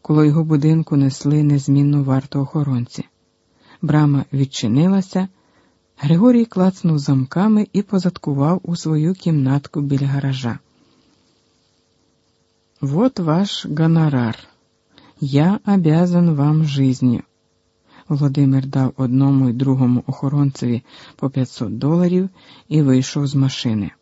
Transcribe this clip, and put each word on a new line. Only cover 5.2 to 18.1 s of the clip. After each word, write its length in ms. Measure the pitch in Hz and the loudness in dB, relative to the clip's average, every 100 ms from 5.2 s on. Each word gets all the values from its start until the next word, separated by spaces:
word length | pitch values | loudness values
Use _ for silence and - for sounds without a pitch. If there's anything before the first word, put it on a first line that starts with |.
| 190 _ _ _ _ _ _ _ | -6 _ _ _ _ _ _ _
Григорій 460 | 143 165 247 240 | 0 4 6 4
клацнув 540 | 233 185 185 185 175 151 | 2 2 0 2 -2 0
замками 680 | 143 135 127 170 214 214 202 | 0 0 0 0 2 2 0
і 80 | 190 | -4
позадкував 800 | 202 196 180 175 - 139 147 180 | -2 -2 -2 -4 -6 0 0 0
у 120 | - | -4
свою 380 | 170 160 156 156 | -6 -2 0 0
кімнатку 680 | 185 175 151 131 143 - 151 | -2 -2 0 0 0 -2 -6
біля 260 | 143 139 139 | -2 -2 -2
гаража. 520 | 139 135 131 123 - _ _ _ _ _ _ _ _ _ _ _ _ _ _ _ _ _ _ _ _ _ _ | -2 -4 -4 -6 -8 _ _ _ _ _ _ _ _ _ _ _ _ _ _ _ _ _ _ _ _ _ _
"Вот 380 | 139 151 254 - | -4 0 0 0
ваш 460 | 160 165 202 - | 0 0 0 -6
гонорар. 720 | - 151 160 165 156 135 117 - - _ _ _ _ _ - _ | -8 -2 2 2 2 0 -2 -6 -14 _ _ _ _ _ -20 _
Я 380 | 139 139 165 214 | -4 0 0 -2
обязан 720 | - 202 160 160 180 175 170 | 0 0 2 2 2 2 0
вам 280 | 147 143 156 | 0 0 0
жизнью". 600 | 156 139 135 127 127 117 - _ _ _ _ _ _ - | 0 0 0 0 0 -2 -6 _ _ _ _ _ _ -20
Володимир 560 | - | -6